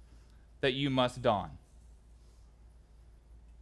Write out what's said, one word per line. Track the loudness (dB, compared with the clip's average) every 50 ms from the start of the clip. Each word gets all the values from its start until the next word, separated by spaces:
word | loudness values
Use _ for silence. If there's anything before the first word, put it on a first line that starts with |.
| -20 -20 -20 -20 -20 -20 -20 -20 -20 -20 -8 -2
that | -2 -2 0
you | 0 -2 0
must | 2 2 0 0 -2 0
don. | 0 2 2 2 -2 -6 -12 -18 -20 -20 -20 -20 -20 -20 -20 -20 -20 -20 -20 -20 -20 -20 -20 -20 -20 -20 -20 -20 -20 -20 -20 -20 -20 -20 -20 -20 -20 -20 -20 -20 -20 -20 -20 -20 -20 -20 -20 -20